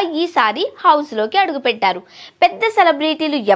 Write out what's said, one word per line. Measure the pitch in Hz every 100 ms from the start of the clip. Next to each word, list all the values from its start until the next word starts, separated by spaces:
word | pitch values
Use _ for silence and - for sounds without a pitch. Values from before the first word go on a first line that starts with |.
| 370 311
ఈసారి | 339 311 226 214 453 - 359
హౌస్ | 302 294 220
లోకి | 220 381
అడుగుపెట్టారు. | 381 277 262 226 196 180 - - - _
పెద్ద | 359 370 440 440
సెలబ్రిటీలు | 349 285 311 311 311 285 208